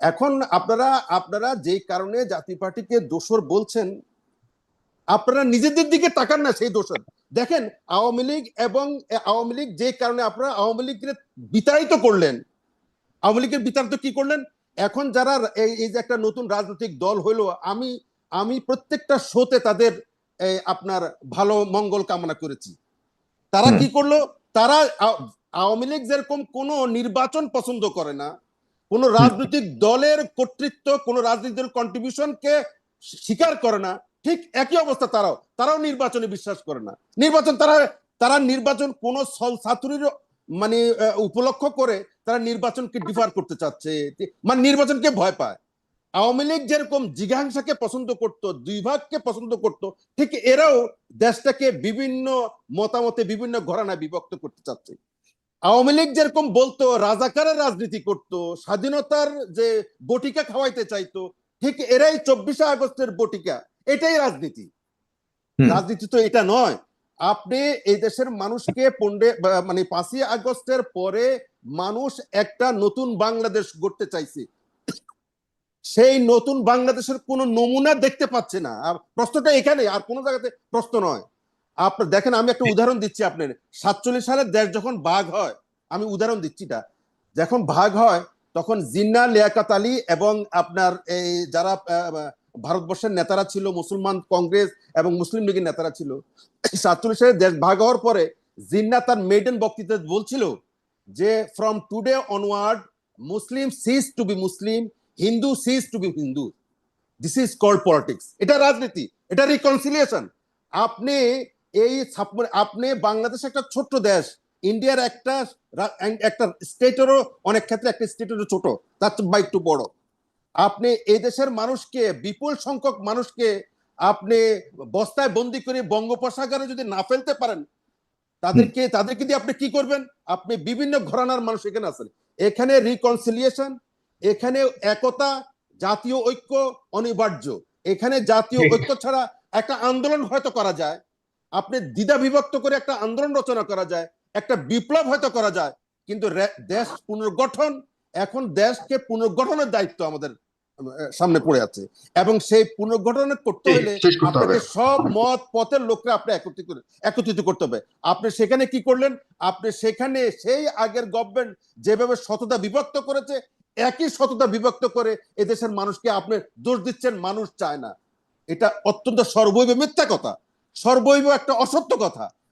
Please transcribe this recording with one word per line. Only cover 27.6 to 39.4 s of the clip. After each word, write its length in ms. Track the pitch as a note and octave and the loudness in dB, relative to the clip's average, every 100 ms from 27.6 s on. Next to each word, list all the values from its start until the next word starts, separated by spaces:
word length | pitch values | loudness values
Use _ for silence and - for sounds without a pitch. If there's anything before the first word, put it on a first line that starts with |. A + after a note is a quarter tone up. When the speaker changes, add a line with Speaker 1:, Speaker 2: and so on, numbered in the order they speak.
| A#3+ B3 G3+ | -6 -4 -4
Speaker 1:
করে 240 | - D3+ | -4 -6
না, 280 | C#3+ C#3+ C3+ _ _ _ _ - | -6 -10 -12 _ _ _ _ -2
কোনো 160 | G#3+ B3+ | 2 4
Speaker 2:
হুম। 80 | |
Speaker 1:
রাজনৈতিক 640 | A3+ A#3+ G3+ C4 D4 G3+ C3 | 8 6 6 -2 -2 -4 0
দলের 400 | G#3 B3 D4 D4+ D4+ - | 2 4 4 2 0 -4
কর্তৃত্ব, 640 | B3+ - C#4 - - C#4 | -4 -4 -8 -6 -2 -2
কোনো 240 | C#4 B3 | 0 -2
রাজনৈতিক 340 | A#3 A#3 A3+ G#3+ | 0 -2 -4 -8
দলের 140 | B3+ | -6
কন্ট্রিবিউশনকে 920 | - A#3 G#3+ B3 - D4 C#4+ C#4+ D4 D4 _ _ _ | -4 -6 -6 -8 -4 -6 -4 0 0 0 _ _ _
স্বীকার 560 | - - - A3 E4 D4+ | -20 -14 -6 2 2 2
করে 220 | A#3+ G#3+ | 0 0
না, 220 | F#3+ F#3+ _ _ | -2 -8 _ _
ঠিক 260 | - E4+ - | -4 -4 -2
একই 240 | B3 C4+ E4 | -2 0 2
অবস্থা 300 | D#4 C4 C4 | 2 0 0
তারাও, 300 | A3+ G3+ - _ - | 2 0 -2 _ -2
তারাও 220 | B3+ D#4 | 0 0
নির্বাচনে 480 | D4+ C4 B3+ A#3+ A3+ | 0 -2 -2 -2 -6
বিশ্বাস 320 | G3 - F#3+ | -8 -8 -10
করে 220 | - C3+ | -8 -10
না। 160 | G#2+ - _ - | -10 -18 _ 2
নির্বাচন 380 | D4 D#4 D4+ C4 | 4 4 4 4
তারা, 320 | C#4+ D4+ C#4 - _ - | 6 6 4 -2 _ -2
তারা 200 | A#3+ C#4+ | 2 4
নির্বাচন 540 | C4 C4 B3+ B3 C#4+ | 2 0 0 0 -2
কোনো 320 | - A#3 B3+ | -4 -4 -4
ছল 320 | C#4 - | -4 -4